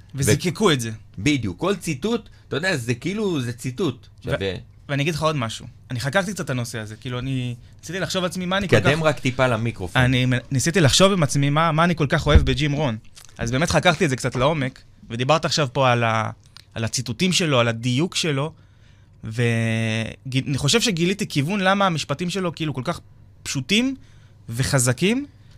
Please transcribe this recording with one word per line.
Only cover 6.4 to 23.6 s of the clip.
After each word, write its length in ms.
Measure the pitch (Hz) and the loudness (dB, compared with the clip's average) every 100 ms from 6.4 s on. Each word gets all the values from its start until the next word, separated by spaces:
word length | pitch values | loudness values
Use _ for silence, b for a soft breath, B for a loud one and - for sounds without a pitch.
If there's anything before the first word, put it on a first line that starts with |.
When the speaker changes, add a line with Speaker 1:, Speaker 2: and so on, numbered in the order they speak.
Speaker 1:
את 60 | 170 | -4
הנושא 280 | 127 117 120 | -4 -6 -8
הזה, 180 | 107 107 | -10 -12
כאילו, 220 | 127 123 | -8 -6
אני 360 | 131 131 123 120 b b | -4 -4 -4 -8 b b
ניסיתי 200 | - 180 | -10 -6
לחשוב 240 | 160 190 | -4 -2
עצמי 220 | 180 180 180 | -2 -2 -2
מה 100 | 190 | -2
אני 100 | 190 | 4
כל 120 | 113 | 4
Speaker 2:
קדם 200 | 131 151 | 4 4
Speaker 1:
כך, 60 | 156 | 2
Speaker 2:
רק 120 | 147 | 2
טיפה 280 | 131 123 131 | 0 2 2
למיקרופון. 560 | 110 117 104 92 131 | 2 -2 -4 -2 2
Speaker 1:
אני 240 | 127 127 127 | 4 4 2
מ-, 60 | 123 - | 0 -2
ניסיתי 300 | 135 165 180 | -2 2 4
לחשוב 320 | 143 - 190 | 6 6 6
עם 100 | 196 | 4
עצמי 280 | 143 143 139 | 0 2 2
מה, 220 | 147 165 | 2 2
מה 120 | 151 | 4
אני 120 | 170 170 | 2 2
כל 100 | 147 | 0
כך 180 | 165 147 | 0 6
אוהב 160 | 160 | 6
בג'ים 300 | 131 131 151 | 6 2 0
רון. 240 | 143 151 113 - - - - | 0 -2 -4 -8 -20 -16 -8
אז 120 | 117 | -2
באמת 200 | 127 170 | 0 2
חקרתי 340 | 160 175 160 | 2 4 4
את 60 | 170 | 2
זה 60 | 127 | 0
קצת 200 | 127 127 | -2 0
לעומק, 460 | 131 160 131 - - - - | 0 0 -4 -6 -20 -20 -10
ודיברת 340 | 117 131 160 | -2 2 2
עכשיו 240 | 160 165 139 | 2 -2 0
פה 200 | 143 131 | 2 2
על 120 | 120 | 4
ה-, 260 | 117 113 110 - - - - | 2 0 -2 -8 -18 -20 -14
על 100 | - | -6
הציטוטים 480 | 113 - 123 117 185 | -6 -4 -6 -2 0
שלו, 280 | 165 170 131 | 0 2 2
על 80 | 117 | 2
הדיוק 460 | 113 123 123 180 | 0 0 0 0
שלו, 380 | - 170 139 151 - b b b b b b | -2 -2 -2 -4 -8 b b b b b b
וג-, 1200 | 110 113 117 113 113 113 113 110 110 - 135 127 127 | -8 -2 0 0 0 0 -2 -4 -6 -10 -6 -2 -2
אני 100 | 135 | 0
חושב 220 | 143 233 | 0 2
שגיליתי 460 | 240 170 170 208 208 | 0 0 0 -2 -2
כיוון 320 | 151 143 202 | -2 -2 0
למה 260 | 185 202 196 | 0 2 2
המשפטים 440 | 160 - 143 180 | 0 -4 -4 -4
שלו, 240 | 190 180 | -4 -4
כאילו, 200 | 139 156 | -4 -6
כל 80 | 143 | -4
כך 160 | 170 170 - - - - | -6 -6 -10 -20 -20 -14
פשוטים 520 | - 139 | -8 -6